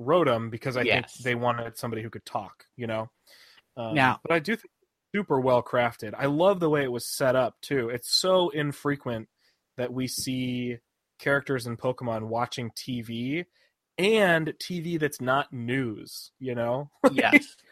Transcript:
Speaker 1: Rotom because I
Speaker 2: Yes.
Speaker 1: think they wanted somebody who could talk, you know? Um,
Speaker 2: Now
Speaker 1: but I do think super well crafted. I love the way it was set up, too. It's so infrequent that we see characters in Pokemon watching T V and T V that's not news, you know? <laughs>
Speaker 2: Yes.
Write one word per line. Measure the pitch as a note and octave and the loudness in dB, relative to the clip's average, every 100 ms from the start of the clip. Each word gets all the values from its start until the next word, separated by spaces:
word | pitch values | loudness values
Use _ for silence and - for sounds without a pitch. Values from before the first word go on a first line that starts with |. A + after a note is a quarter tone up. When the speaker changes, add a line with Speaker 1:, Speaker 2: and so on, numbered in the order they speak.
Speaker 1:
Rotom | A#2+ F3 D3+ A2+ A2+ | 0 2 4 2 -2
because | A2 C#3 B2 | -6 -6 -2
I | |
Speaker 2:
Yes. | A#2 G2 - | 2 0 -2
Speaker 1:
think | - | -6
they | B2+ | -4
wanted | A#2+ A#2+ A#2+ A#2 A2+ | 0 0 -2 -6 -8
somebody | B2 A2+ | -8 -6
who | A2 | -8
could | G#2 - | -12 -8
talk, | A#2 G2 - _ - | -8 -8 -14 _ -10
you | A#2 | -6
know? | A2 A2+ _ _ - - _ _ - | -4 -6 _ _ -20 -20 _ _ -10
Um, | A#2 | -2
Speaker 2:
Now | D#3 C3 A#2 | 2 2 2
Speaker 1:
but | - | 0
I | E3+ | 0
do | D#3 A3+ | 0 -4
think | - _ _ _ _ | -6 _ _ _ _
super | G3+ G3+ C#3 | -6 0 2
well | C3 B2 | 4 4
crafted. | A2+ B2+ A#2+ A2+ A2 A2 | 4 2 2 0 -8 -4
I | C#3 | 0
love | D3 F3+ G3 | 4 4 4
the | E3 | 2
way | D3+ | 2
it | C3+ | 0
was | A#2+ - | -2 -6
set | - C3+ B2+ | 0 2 4
up, | A#2+ - | 2 -2
too. | - C#3+ A#2 | -2 -2 0
It's | B2 - | -4 -2
so | - F#3 F#3 F3 | 0 4 4 4
infrequent | D3+ D3 C#3 D3 C#3+ - A2+ A2 _ _ _ _ - | 0 -2 -2 -2 -2 -2 -6 -6 _ _ _ _ -6
that | B2 | -4
we | B2+ B2+ | -4 -4
see | - - B2+ B2+ B2 B2 A#2+ _ _ _ _ | -4 -4 -4 -2 -4 -4 -8 _ _ _ _
characters | - C#3+ - C3+ A#2 | 0 0 2 -2 -2
in | A#2 | -4
Pokemon | C3 B2+ B2 A2 | -4 -4 -4 -4
watching | A2 A2+ A#2+ - A#2+ | -2 -2 -2 -4 -8
T | - - B2 | -8 -8 -8
V | A2+ A#2 B2 D3+ F3 _ _ _ _ - | -6 -6 -4 -6 -8 _ _ _ _ -2
and | G#3+ A3 G3 E3 D#3 D3 | 2 4 4 4 0 -4
T | - F3+ | -8 -6
V | E3 E3+ | -4 -2
that's | D3 - | -2 -2
not | B2 C3+ C#3+ | 0 0 0
news, | C3 A#2 C3 B2+ G2+ E2+ - - _ | -4 -2 -2 -2 -6 -12 -16 -18 _
you | C3 A#2+ | -6 -2
know? | A#2 B2 D3 _ | -2 -2 -6 _
<laughs> | C4+ | 2
Speaker 2:
Yes. | C4 A3+ D4 D4 - _ | 4 6 6 4 -6 _